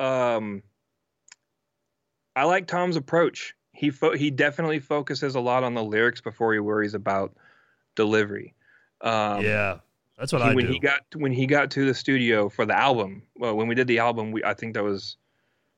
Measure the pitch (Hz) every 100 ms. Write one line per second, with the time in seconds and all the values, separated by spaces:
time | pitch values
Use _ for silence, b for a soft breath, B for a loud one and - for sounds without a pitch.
0 | 135 131 123 117 107 101 - _ _ _
1 | _ _ _ - _ _ _ _ _ _
2 | _ _ _ - 151 185 185 175 180 170
3 | - 165 160 - - - _ - 147 135
4 | 156 151 147 135 147 143 165 156 135 147
5 | 143 139 143 131 123 127 127 120 110 107
6 | 120 120 - 107 113 107 104 107 104 104
7 | 98 98 98 b b b b b _ -
8 | 107 107 101 101 - b b b b -
9 | 120 113 104 104 107 107 101 87 _ _
10 | _ - 135 143 117 127 120 131 143 143
11 | - 160 139 127 131 143 135 139 135 127
12 | - 135 120 110 101 - 107 98 135 123
13 | 98 98 - - 120 107 113 120 127 117
14 | 120 117 110 110 - 101 113 110 104 98
15 | - - _ _ _ _ _